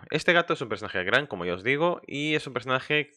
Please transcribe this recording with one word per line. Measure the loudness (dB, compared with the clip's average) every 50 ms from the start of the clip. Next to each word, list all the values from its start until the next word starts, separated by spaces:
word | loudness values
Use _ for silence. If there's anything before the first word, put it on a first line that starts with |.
| -6 -4
Este | -2 0 4 4
gato | 4 4 4 2 0
es | -2
un | -4 -4
personaje | -6 -6 -6 -4 -4 -2 2
gran, | 2 2 2 2
como | 0 -4 -4 -2
ya | -2
os | -2 0
digo, | 0 0 2 2 2 0 0 -2 -6
y | -8 -6 -4 -2 0 0
es | 0 -2
un | -4 -6
personaje | -4 -2 0 0 0 2 2 0 0 0 -2 _